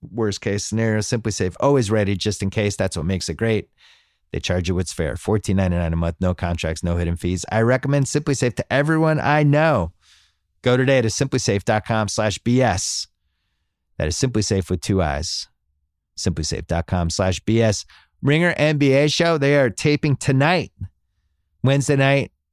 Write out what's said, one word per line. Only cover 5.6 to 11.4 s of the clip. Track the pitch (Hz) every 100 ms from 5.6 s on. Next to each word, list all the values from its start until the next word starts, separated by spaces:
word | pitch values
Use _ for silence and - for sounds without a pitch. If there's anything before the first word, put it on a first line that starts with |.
| 92 87 85
a | 82
month, | 85 -
no | 92
contracts, | 87 85 87 80 82
no | 87 87
hidden | 85 87
fees. | 90 92 -
I | 110
recommend | 117 127 139 143 135
Simply | 151 147
Safe | 135 123 -
to | -
everyone | 131 147 160 160 156
I | - 151
know. | 147 147 160 123 82 _ _ _ _ _ _ _
Go | 123 127
today | 131 135
to | 113
simply | - 139
safe | 127